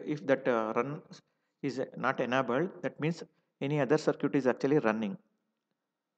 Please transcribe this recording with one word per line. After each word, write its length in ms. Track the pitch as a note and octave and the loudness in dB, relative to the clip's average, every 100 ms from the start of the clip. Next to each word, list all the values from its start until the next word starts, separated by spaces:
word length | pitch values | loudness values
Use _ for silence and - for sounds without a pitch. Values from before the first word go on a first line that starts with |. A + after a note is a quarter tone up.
| - | -6
if 200 | D3 - | -6 0
that, 200 | C3 C3+ | 0 2
uh, 240 | A#2 A2 A2+ | 0 2 0
run 260 | B2+ D#3 - - _ _ _ _ | -2 -4 -12 -20 _ _ _ _
is 180 | - A#2+ - - | -8 -6 -8 -4
not 220 | A#2+ C3 | -2 0
enabled. 500 | A#2+ B2+ A#2+ B2 F3+ - | 0 0 0 0 -2 -4
That 160 | C3+ - | -8 -4
means 240 | D3 E3+ - _ _ _ | -4 -4 -10 _ _ _
any 200 | C#3 D3 | -2 0
other 180 | B2+ D3+ | 4 4
circuit 380 | D#3 C#3+ C#3 C#3+ | 2 0 0 2
is 100 | B2 | 2
actually 320 | A#2+ C#3 D3 | 2 4 4
running. 400 | A2+ G#2+ G#2+ F#2+ _ _ _ _ _ _ _ _ _ | 4 0 -2 -6 _ _ _ _ _ _ _ _ _